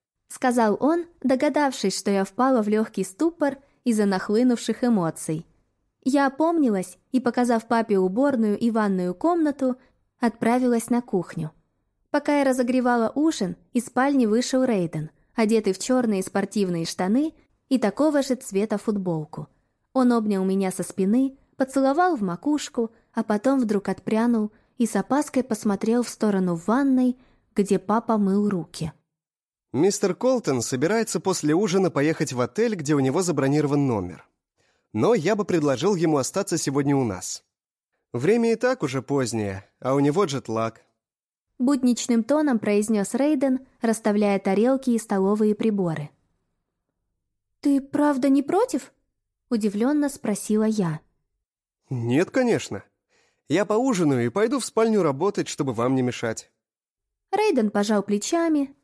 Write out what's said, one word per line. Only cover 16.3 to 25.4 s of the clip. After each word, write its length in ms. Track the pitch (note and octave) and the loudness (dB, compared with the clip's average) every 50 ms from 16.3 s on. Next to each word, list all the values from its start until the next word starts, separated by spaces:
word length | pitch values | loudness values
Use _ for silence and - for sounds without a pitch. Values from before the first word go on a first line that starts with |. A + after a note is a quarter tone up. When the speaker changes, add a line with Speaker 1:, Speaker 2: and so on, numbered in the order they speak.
| - G3 F#3 - - G#3+ G3 F3+ F3 E3 E3 | -4 -4 -4 -2 -2 -2 0 0 -2 -4 -4
Speaker 1:
штаны 480 | - - - F3+ F#3+ G#3+ C4+ D4+ D#4+ - _ _ _ _ _ _ - | -6 -4 -4 -2 0 0 0 0 -2 -6 _ _ _ _ _ _ -2
и 80 | C4+ | 0
такого 460 | A#3+ - G3+ - - C#4+ D#4 D4 C#4+ C4+ | 0 0 0 0 2 2 2 2 2 0
же 120 | - B3+ | 0 -2
цвета 420 | A#3+ - - G3 F#3+ G#3+ G#3+ A3 | -4 -4 -4 -4 -2 -2 -2 -4
футболку. 680 | G3+ - A#3 G#3 G3+ F#3 F3+ E3 D#3 D3+ - - - D3 - _ _ _ _ _ _ _ _ - | -4 -2 -2 -4 -2 -2 -4 -4 -4 -6 -8 -12 -16 -16 -16 _ _ _ _ _ _ _ _ 0
Он 180 | C4 B3+ B3 | 2 4 4
обнял 320 | A#3+ A#3 A3 G#3 G3+ F#3+ F#3 | 4 2 2 0 0 0 0
меня 280 | F#3+ F#3+ G3 F#3+ F#3 | 0 0 0 0 -2
со 120 | F3+ - F3 | -4 -6 -6
спины, 540 | - - - F#3+ F#3+ A3 B3+ C4+ C4+ C4+ - _ _ _ | -6 -4 -2 0 2 2 2 0 0 -4 -10 _ _ _
поцеловал 600 | - C4+ C4 - C4+ C4+ C4+ C#4 E4 F4+ F#4 E4 | -4 -4 -2 0 2 2 2 2 2 2 2 0
в 60 | A#3 | 0
макушку, 720 | G3+ F3+ E3+ - - D4 D4+ C#4 - - - B3 A3+ A3+ _ _ _ _ - | -2 -4 -4 -4 -2 -2 -2 -2 -4 -6 -4 -4 -4 -4 _ _ _ _ -6
а 100 | A3+ A3 | -4 -2
потом 360 | - A#3+ - - C4 C#4 C4+ | 0 0 0 2 2 2 2
вдруг 300 | B3 G#3 G#3 G3 - G3+ | 2 0 0 -2 -2 -4
отпрянул 640 | F#3 - - - G#3+ A3 A#3 A#3+ A#3 A3 G#3+ G#3+ - _ _ _ _ | -6 -4 -4 -2 0 0 2 2 2 0 -2 -4 -6 _ _ _ _
и 80 | - A#3 | -2 -2
с 100 | A3 - | 0 0
опаской 480 | G3 G3 - C4 D4 D4 D4 - C4 | -2 -2 0 0 -2 0 0 -2 -2